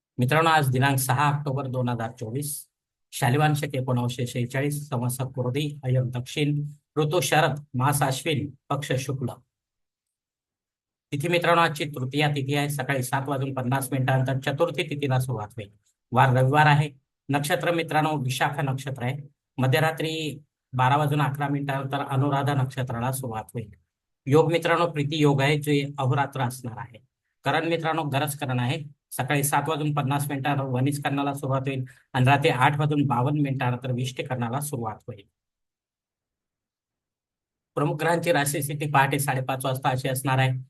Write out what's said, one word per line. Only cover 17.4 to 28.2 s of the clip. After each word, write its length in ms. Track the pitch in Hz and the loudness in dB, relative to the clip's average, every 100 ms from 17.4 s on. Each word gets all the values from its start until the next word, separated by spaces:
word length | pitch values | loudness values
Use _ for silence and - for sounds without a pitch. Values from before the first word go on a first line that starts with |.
| 147 175 165 | 0 0 0
मित्रांनो, 460 | 170 160 156 156 151 | 0 0 0 2 0
विशाखा 440 | 127 127 151 165 | -2 0 0 0
नक्षत्र 420 | 139 131 139 127 | -2 -4 -6 -4
आहे. 140 | 120 147 - _ _ - | -4 -4 -10 _ _ -2
मध्यरात्री 840 | 127 156 156 151 156 160 156 123 - _ _ | 2 4 2 0 -4 -4 -6 -8 -16 _ _
बारा 240 | 127 127 143 | 0 2 4
वाजून 240 | 151 147 | 2 2
अकरा 260 | 147 - 143 | 0 0 -2
मिनिटानंतर 500 | 143 139 135 131 135 | -2 -2 -4 -4 -6
अनुराधा 560 | 139 135 143 143 139 | -2 0 2 2 0
नक्षत्राला 580 | 139 127 - 127 117 120 | 0 -2 -4 -6 -4 -4
सुरुवात 320 | 127 127 110 - | -4 -6 -8 -8
होईल. 200 | 117 104 - _ _ _ _ - | -10 -10 -16 _ _ _ _ 4
योग 260 | 147 151 | 4 6
मित्रांनो, 360 | 170 170 165 170 | 2 2 2 2
प्रीती 300 | 151 143 156 | 0 -2 2
योग 240 | 147 143 | 4 4
आहे, 180 | 139 147 | 2 0
जे 260 | 147 143 139 143 | 2 0 0 -2
अहोरात्र 440 | 127 147 139 135 | 0 0 0 -2
असणार 340 | 123 - 117 104 | -4 -6 -10 -12
आहे. 220 | 101 - _ _ _ _ | -14 -18 _ _ _ _
करण 240 | 139 151 160 | -2 0 0
मित्रांनो, 360 | 165 156 160 | 0 0 -2
गरज 320 | 147 - | -2 -2